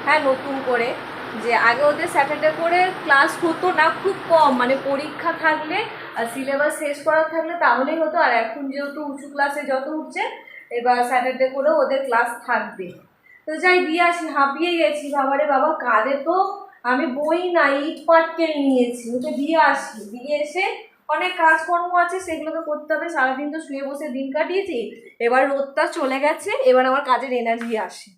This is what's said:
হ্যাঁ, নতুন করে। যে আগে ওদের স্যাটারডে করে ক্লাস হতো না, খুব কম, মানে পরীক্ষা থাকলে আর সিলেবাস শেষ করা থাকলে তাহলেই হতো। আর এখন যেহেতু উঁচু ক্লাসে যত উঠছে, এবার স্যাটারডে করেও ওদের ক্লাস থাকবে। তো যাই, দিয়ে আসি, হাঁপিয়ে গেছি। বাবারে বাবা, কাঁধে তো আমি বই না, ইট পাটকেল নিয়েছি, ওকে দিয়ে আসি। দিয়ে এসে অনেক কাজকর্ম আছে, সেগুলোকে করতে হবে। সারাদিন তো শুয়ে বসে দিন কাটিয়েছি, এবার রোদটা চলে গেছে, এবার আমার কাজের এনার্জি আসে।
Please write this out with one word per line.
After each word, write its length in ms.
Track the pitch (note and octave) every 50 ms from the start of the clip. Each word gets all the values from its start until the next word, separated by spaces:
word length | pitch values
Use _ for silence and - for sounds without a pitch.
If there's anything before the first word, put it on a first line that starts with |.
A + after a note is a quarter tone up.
| -
হ্যাঁ, 180 | C#4 D4 D4+ C#4+ C4+
নতুন 260 | C4 C4 - C#4+ C4+ C4+ C4 B3+
করে। 220 | B3 A#3 A#3 B3 - - - - - - - - - A3+ G#3+
যে 80 | A#3 A#3 A3+ A3 A3+
আগে 140 | A#3+ B3 D4 D4
ওদের 180 | D4 - E4 F4 -
স্যাটারডে 380 | E4 C#4 D4 D4+ D4 D4+ D#4 D#4 -
করে 180 | E4 E4+ E4+ F4+ F4+ F#4 F#4 - -
ক্লাস 280 | E4 C#4+ C4+ D4 D#4+ - -
হতো 260 | - E4 D#4+ - - F#4 F4+ -
না, 60 | D#4 D#4+ D#4+ -
খুব 140 | - F#4+ G4 - - -
কম, 220 | E4 D#4+ D4+ - - B3
মানে 140 | B3 B3 C4+ C4+ - C4+
পরীক্ষা 440 | C#4 C4+ D4+ D#4 - - - D#4+ E4 - D#4
থাকলে 340 | D#4+ D#4 D#4 D#4 D4+ E4+ G4+ A4+ A4 - - - - -
আর 100 | - A#3 A#3 -
সিলেবাস 400 | C4+ C4 C4 C#4 C#4 C#4+ D4+ D4+ -
শেষ 180 | D#4 C#4+ C#4+ C#4+ - D#4+
করা 160 | D4+ D#4 D#4+ D#4 D#4+
থাকলে 200 | E4 D#4 E4 E4+ E4+ D#4+
তাহলেই 340 | C4 A#3 A#3+ C4 C#4+ D#4+ E4
হতো। 160 | D#4+ D#4 D#4 F4 D#4
আর 60 | C4+ A#3+ A3+ A3+
এখন 200 | - - C#4+ C#4 C4+
যেহেতু 280 | C4+ C#4 C#4+ C#4+ C#4+ D4+ D4+ C#4+
উঁচু 180 | C4+ - - C#4 C#4
ক্লাসে 280 | C#4+ C#4+ C#4+ C#4+ D4 C#4+ C4+
যত 160 | C4+ C4 C4+ D4+ D#4 D#4
উঠছে, 240 | C4 B3+ - F4 G#4+ C5 - - - - - - - _ A#3 A#3+
এবার 200 | A#3 B3 B3 B3 B3 B3
স্যাটারডে 380 | C4+ B3 B3 C4 B3+ C4 C4 C4 C4
করেও 200 | C#4 C4+ D4+ D#4+ D4+ C4+
ওদের 180 | - C#4 C4+ C4+ C4
ক্লাস 220 | A#3 A3+ B3 A#3+ - - - -
থাকবে। 400 | A#3+ A3 G#3 G#3 - - F#3 F3+ F3+ - - _ _ _ _ _ - - _ -
তো 40 | D#4 D#4 D4+
যাই, 160 | F4+ F4+ F4+ - D#4
দিয়ে 160 | D#4 F4 F4 E4+
আসি, 160 | F4 E4+ D#4+ D#4+ C#4+
হাঁপিয়ে 380 | D4 C#4 C#4+ - - E4 F4 F4 E4
গেছি। 240 | D#4+ D4+ D4 D4 C#4+ C#4+ C#4
বাবারে 300 | C#4+ C4+ C4+ C#4 C#4 D4+ D4 C#4
বাবা, 160 | C4 C4+ D#4 D#4+ - C4+
কাঁধে 300 | B3 A3+ A3 A3 C4 C#4+ - - D#4+
তো 80 | F4 F#4 G4 G4 G4+ - - - - - _ A#3+
আমি 140 | B3+ C#4 D#4+ C4+ B3 C#4
বই 240 | D4 D#4 D#4+ F4 F4+ F4+ F4
না, 80 | E4 D4 C#4 C#4 C#4+ D4
ইট 120 | D#4+ - - - -
পাটকেল 460 | E4 E4 D#4+ D#4+ - E4+ E4 D#4+ D#4 D4 C#4 C4+
নিয়েছি, 380 | C4 B3+ B3 A#3+ A#3+ - - A#3 A#3
ওকে 160 | B3+ B3 - - A#3
দিয়ে 180 | C#4+ D#4 D#4+ D#4+ D4+ C#4+
আসি। 280 | C4+ - - - - A3 G3 G3+ G#3
দিয়ে 200 | B3 B3 D4 D4 D4 D4
এসে 220 | D4 - F4+ G4 G#4+ G4 - - - _ _ _ - D4+
অনেক 160 | D#4 F4+ F4+ F4+ F4+
কাজকর্ম 500 | E4 D#4+ D#4+ E4 D#4+ E4+ F4 E4+ F4 F4+ F4+ F4 F4
আছে, 140 | F4 F#4 F#4+ - F4
সেগুলোকে 340 | D#4+ C#4+ D4+ D#4 D#4+ E4 D#4+ D4+
করতে 200 | D4+ C#4 D4+ - D#4
হবে। 140 | - E4+ E4+ E4
সারাদিন 320 | D4+ C4 C4 C4 C4+ D4 D4 D4
তো 60 | D#4+ D#4
শুয়ে 180 | - C#4 C4+ C#4 C#4
বসে 180 | C#4+ C#4 D#4 D4 A#3+
দিন 120 | C4 C4+ C4+ C#4
কাটিয়েছি, 420 | D4+ D#4+ E4+ F4+ G4 F4+ F4+ D#4 A#3 G#3+ G#3 - - - - _ _ A#3
এবার 160 | A#3 B3 C4 C#4+ C#4+
রোদটা 320 | C#4 C#4 C#4 C#4 - - D#4 E4 D#4 E4+
চলে 200 | D4+ C4 C4 C4+ C#4+
গেছে, 260 | D4 D#4+ D#4+ - G4 G#4+ - - B3+
এবার 140 | B3+ B3+ B3+ C4
আমার 140 | C4 C#4 C#4+ C4
কাজের 220 | B3+ B3 - C4+ B3 B3
এনার্জি 340 | A#3 A3+ A3+ A#3 A#3 A#3 A#3 G#3+ F#3+ -
আসে। 200 | - - - - _